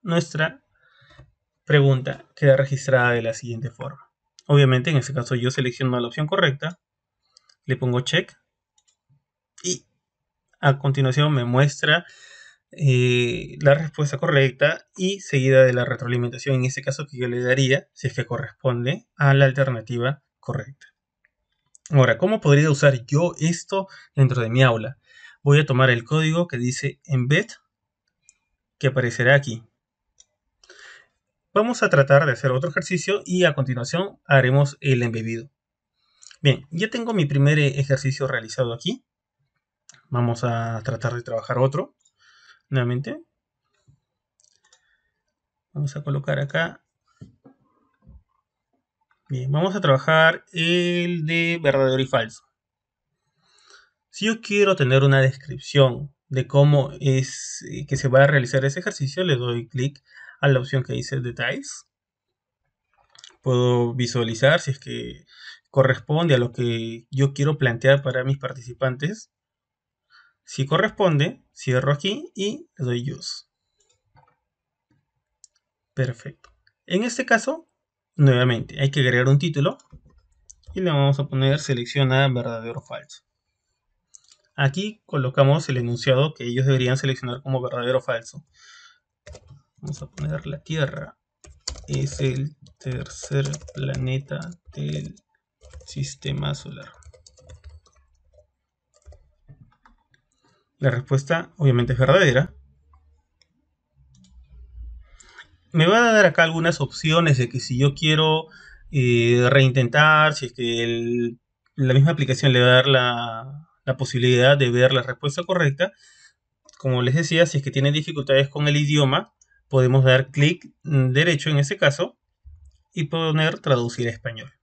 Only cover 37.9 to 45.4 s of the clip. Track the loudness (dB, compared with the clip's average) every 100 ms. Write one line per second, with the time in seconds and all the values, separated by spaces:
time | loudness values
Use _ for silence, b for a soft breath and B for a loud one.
37.9 | -2 -2 -6 -6 -6 -8 -6 -6 -6 -8
38.9 | -10 _ _ _ _ _ _ _ _ _
39.9 | _ _ -2 -2 -2 -4 -4 -6 -6 -8
40.9 | -6 -6 -8 -8 -10 -6 0 0 0 -8
41.9 | _ _ _ b b b b _ -4 -2
42.9 | -4 -8 -12 -16 _ _ _ _ _ _
43.9 | _ _ _ _ _ _ _ _ _ _
44.9 | _ _ _ _ _